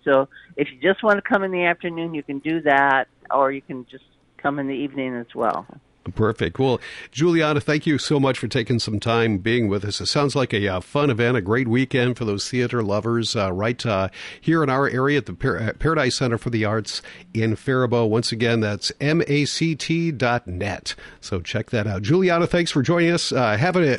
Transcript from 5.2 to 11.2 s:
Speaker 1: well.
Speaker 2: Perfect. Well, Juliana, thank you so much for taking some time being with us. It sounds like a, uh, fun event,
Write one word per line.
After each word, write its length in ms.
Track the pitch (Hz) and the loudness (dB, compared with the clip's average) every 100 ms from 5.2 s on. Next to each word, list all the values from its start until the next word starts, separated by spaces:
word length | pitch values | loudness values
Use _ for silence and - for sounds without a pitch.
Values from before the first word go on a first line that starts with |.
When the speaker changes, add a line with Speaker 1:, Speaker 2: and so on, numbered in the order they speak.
| 117 | -8
Speaker 1:
well. 320 | 117 117 - 101 - _ _ - | -2 -2 -2 -8 -20 _ _ -10
Speaker 2:
Perfect. 460 | - 107 110 85 - | 0 0 0 -4 0
Well, 200 | 131 120 - - - | 0 0 -6 -16 -10
Juliana, 500 | 117 175 165 151 147 | 0 2 2 2 0
thank 240 | - 151 | 0 0
you 140 | 165 143 | 2 0
so 220 | - 147 | 2 2
much 180 | 135 127 | 2 0
for 80 | 117 | -2
taking 320 | 135 110 120 | -2 0 0
some 220 | - 104 | 0 -2
time 380 | 117 117 113 101 | 0 2 2 0
being 280 | 107 120 107 | 0 0 2
with 180 | 101 | 0
us. 160 | 101 - | -2 -4
It 60 | 85 | -2
sounds 300 | 151 143 143 | 0 2 0
like 180 | 123 | 0
a, 140 | 110 101 | 0 0
uh, 100 | 92 | -2
fun 300 | - 147 147 | -2 0 0
event, 260 | 110 | 2